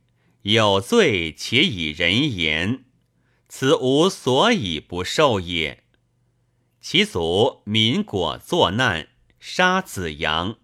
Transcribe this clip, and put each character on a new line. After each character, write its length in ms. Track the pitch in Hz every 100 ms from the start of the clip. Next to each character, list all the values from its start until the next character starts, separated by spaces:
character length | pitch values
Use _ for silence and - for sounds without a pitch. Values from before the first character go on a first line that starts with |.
| _ _ _ _
有 380 | 98 113 107 98
罪 520 | 101 233 165 95 80
且 300 | - - 120
以 280 | 180 92 78
人 460 | 76 85 107 151 92
言， 480 | 80 78 92 131 _ _ _ _ _ _ _
此 280 | - 131 123
无 340 | 127 139 185
所 420 | - 131 131 214
以 280 | 220 95 76
不 240 | - 87
受 340 | 90 - 147 101
也。” 460 | 87 85 76 62 _ _ _ _ _ _ _ _ _ _
其 220 | - -
祖 580 | 208 90 82 92 127 -
民 380 | - 110 110 175
果 340 | 208 98 80 60
作 340 | - 170 87
难， 340 | 107 127 80 - _ _ _
杀 420 | - - 185 185
子 320 | - 101 85
阳。 440 | 73 80 78 90 113